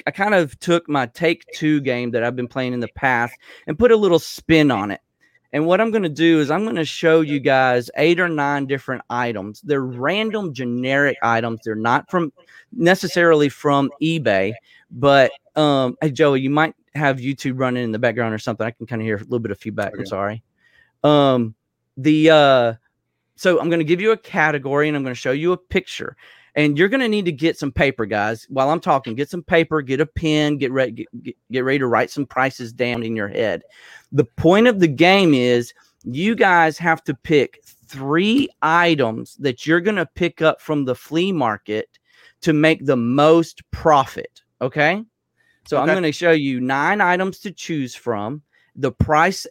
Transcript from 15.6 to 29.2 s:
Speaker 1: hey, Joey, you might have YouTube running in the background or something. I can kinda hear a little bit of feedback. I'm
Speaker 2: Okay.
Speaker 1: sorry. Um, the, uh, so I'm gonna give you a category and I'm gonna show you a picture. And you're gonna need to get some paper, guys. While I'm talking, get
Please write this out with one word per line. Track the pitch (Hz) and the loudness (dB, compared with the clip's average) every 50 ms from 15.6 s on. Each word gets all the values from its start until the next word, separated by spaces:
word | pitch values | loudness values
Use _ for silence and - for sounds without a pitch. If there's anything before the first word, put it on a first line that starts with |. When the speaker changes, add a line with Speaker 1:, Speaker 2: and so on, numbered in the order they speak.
| 156 147 143 135 131 123 123 - | 2 2 2 2 0 -2 -2 -2
Speaker 1:
hey, | - 156 | -4 -2
Joey, | 127 123 156 143 139 135 | 0 2 2 2 2 2
you | 135 131 | 0 0
might | 143 151 160 156 - _ _ _ - | 0 0 0 -2 -4 _ _ _ -6
have | 139 151 139 135 131 | -2 0 0 0 -2
YouTube | 120 135 139 - - 139 127 | -4 -6 -6 -6 -6 -6 -4
running | 127 131 127 123 123 123 | -2 -2 -2 -2 -2 -4
in | 113 107 | -4 -2
the | 107 | -2
background | 123 120 107 123 117 113 107 | -2 -2 0 0 -2 -4 -4
or | |
something. | 107 - 131 110 - 107 | -6 -6 -6 -6 -4 -6
I | 117 | -6
can | 120 - 117 | -8 -10 -12
kinda | - 120 110 110 | -10 -8 -6 -4
hear | 110 107 | -4 -4
a | 98 | -6
little | 110 - 123 120 | -6 -4 -6 -4
bit | 113 107 | -4 -6
of | 101 | -8
feedback. | - - 113 104 104 101 98 - | -8 -10 -10 -8 -6 -6 -8 -8
I'm | - | -10
Speaker 2:
Okay. | 98 95 | -10 -8
Speaker 1:
sorry. | 104 95 101 101 107 117 - _ _ _ _ _ _ _ _ _ _ _ - | -6 -4 -4 -6 -6 -8 -14 _ _ _ _ _ _ _ _ _ _ _ 2
Um, | 147 151 147 143 135 131 123 117 110 110 _ _ _ _ _ _ _ - | 4 4 4 4 4 2 0 -2 -4 -8 _ _ _ _ _ _ _ -10
the, | - 131 156 156 151 156 160 | -4 0 2 2 4 6 6
uh, | 160 151 147 139 135 127 120 117 113 - _ _ _ _ _ _ _ _ _ _ _ | 6 6 6 6 6 4 2 0 -2 -6 _ _ _ _ _ _ _ _ _ _ _
so | - - 185 175 | -2 0 0 2
I'm | 151 139 165 | 2 0 0
gonna | 170 170 156 | 0 0 0
give | 147 175 180 | 0 0 0
you | 202 220 | 0 0
a | 220 | 0
category | 214 - - - 190 151 156 147 143 131 139 139 143 151 156 | -2 -4 -6 -2 0 0 0 0 -2 -4 -2 0 0 0 0
and | 151 | -2
I'm | 143 135 | -4 -4
gonna | 131 123 | -6 -8
show | 117 - 131 | -6 -4 -4
you | 131 147 160 175 180 | -2 -2 -2 -2 -2
a | |
picture. | 180 _ - - 190 - - - - - - - _ - - - _ _ _ - | -4 _ -4 -4 -4 -4 -6 -10 -12 -12 -14 -14 _ -20 -20 -20 _ _ _ -2
And | 143 151 147 143 | 0 0 2 2
you're | 143 180 202 | 2 2 2
gonna | 240 269 254 226 | 2 0 -2 0
need | 214 214 190 | -2 -2 -2
to | 175 | -2
get | 156 123 151 165 - | -4 -2 -2 -2 -2
some | - 151 139 | -4 -6 -6
paper, | - - 151 135 - - 110 | -2 0 0 0 0 -2 -4
guys. | 101 107 104 101 107 113 113 - - | -4 -2 -2 -2 -2 -4 -8 -10 -8
While | - 131 131 143 | -4 -2 0 0
I'm | 160 170 | -2 -2
talking, | - 185 151 135 123 120 110 | 0 0 0 0 -2 -4 -8
get | 123 | -6